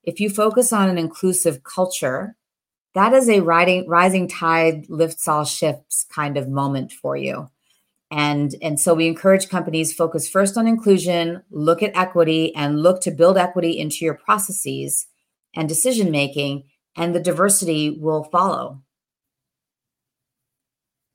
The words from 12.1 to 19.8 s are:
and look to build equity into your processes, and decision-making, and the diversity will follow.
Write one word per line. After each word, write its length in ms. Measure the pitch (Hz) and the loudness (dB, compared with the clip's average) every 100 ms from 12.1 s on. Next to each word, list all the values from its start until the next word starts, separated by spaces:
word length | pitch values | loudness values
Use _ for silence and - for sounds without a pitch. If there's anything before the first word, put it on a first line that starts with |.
| 180 160 160 160 151 | 2 2 2 0 -2
and 280 | 143 151 | -2 2
look 160 | 165 185 | 2 2
to 80 | - | 0
build 260 | 151 170 190 | 4 4 6
equity 420 | 180 180 170 - | 2 0 -2 -2
into 240 | 156 - | -4 -4
your 120 | 165 143 | -4 -4
processes, 920 | - 208 196 190 143 135 139 - - _ _ _ _ - | -2 -2 -2 -6 -8 -8 -6 -6 -8 _ _ _ _ -6
and 140 | 156 | -4
decision-making, 960 | 131 254 233 185 147 139 143 143 139 - _ _ - | -2 0 0 0 0 -2 -2 -4 -6 -12 _ _ -6
and 180 | 170 170 | -4 -2
the 60 | |
diversity 680 | 170 156 202 202 170 156 151 | -2 0 2 2 0 -2 -2
will 360 | 151 156 156 147 | -4 -2 -4 -2
follow. 560 | 175 190 147 127 135 _ _ _ _ _ _ _ _ _ _ | 0 0 -2 -6 -12 _ _ _ _ _ _ _ _ _ _